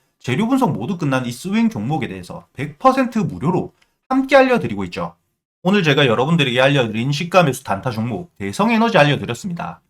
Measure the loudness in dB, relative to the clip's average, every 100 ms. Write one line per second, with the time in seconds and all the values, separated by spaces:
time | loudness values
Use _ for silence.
0 | _ _ -4 -2 0 2 0 -2 -6 -4
1 | -2 -2 -2 -8 -4 0 0 0 -4 -4
2 | -4 -10 -12 -16 -16 -10 -10 0 2 2
3 | 0 -2 -4 -2 -2 -2 -4 _ _ _
4 | -4 -2 4 4 4 2 -2 -6 -6 -6
5 | -10 -10 _ _ _ _ 0 2 4 4
6 | 4 2 2 2 2 4 4 4 0 -2
7 | -2 -2 0 2 2 0 -6 -4 -4 -4
8 | -4 -6 -10 -10 -8 -2 0 2 2 4
9 | 4 2 -4 -8 -8 -8 -10 -12